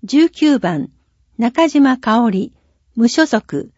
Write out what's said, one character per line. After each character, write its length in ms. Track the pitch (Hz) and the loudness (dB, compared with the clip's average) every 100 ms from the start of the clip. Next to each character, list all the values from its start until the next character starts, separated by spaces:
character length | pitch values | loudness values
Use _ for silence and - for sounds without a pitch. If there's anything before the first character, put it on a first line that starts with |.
十 260 | 202 277 330 | -2 0 0
九 300 | - 302 285 | 0 0 0
番、 320 | 185 160 - _ _ _ _ _ | 0 -4 -8 _ _ _ _ _
中 300 | 233 247 330 | -4 0 0
島 300 | 302 277 254 | 2 2 2
香 240 | - 220 | 0 0
織、 280 | 233 190 - _ _ _ _ - | 0 -2 -6 _ _ _ _ -2
無 120 | 233 | 0
所 180 | - 311 | 2 0
属 460 | 226 - 143 226 | -2 -4 -10 -10